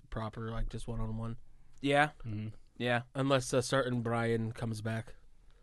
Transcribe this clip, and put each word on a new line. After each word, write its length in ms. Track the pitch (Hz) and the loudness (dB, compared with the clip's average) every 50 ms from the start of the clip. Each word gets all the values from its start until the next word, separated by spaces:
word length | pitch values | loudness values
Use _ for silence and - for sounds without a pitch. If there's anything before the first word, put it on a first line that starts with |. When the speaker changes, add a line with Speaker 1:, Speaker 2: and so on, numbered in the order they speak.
| - - | -12 -8
Speaker 1:
proper, 420 | - 120 110 107 - 120 113 110 | -6 -4 -4 -4 -6 -6 -6 -4
like, 180 | 113 113 - - | 0 0 0 0
just 160 | - 113 - - | -2 -4 -4 -4
one-on-one. 480 | 117 110 110 110 110 113 113 113 113 - - - - - - - - - | -2 -2 0 0 -2 -2 -2 -4 -4 -6 -10 -14 -16 -20 -20 -18 -12 -2
Speaker 2:
Yeah. 300 | - 139 139 143 147 151 - - - | 0 4 6 6 6 4 2 -6 -6
Speaker 3:
Mm-hmm. 220 | 117 104 107 107 110 110 - - - _ - | -6 -4 -4 -4 -6 -8 -12 -16 -16 _ -2
Speaker 2:
Yeah. 240 | 117 120 120 120 120 - - | 0 2 2 2 0 -2 -2
Speaker 1:
Unless 380 | 135 135 139 139 131 123 - - | 0 2 4 4 4 4 4 2
a 80 | 131 123 | 2 2
certain 380 | - - 147 131 127 123 120 113 | 4 2 2 2 2 0 0 0
Brian 500 | 117 117 117 117 117 117 113 113 110 110 | 0 2 2 2 2 2 2 0 -2 -4
comes 280 | - 117 113 113 107 | -4 -4 -4 -4 -4
back. 340 | 104 110 113 110 110 - - - - - - - - - - - | -4 -4 -4 -4 -6 -8 -12 -18 -18 -20 -20 -20 -20 -20 -20 -20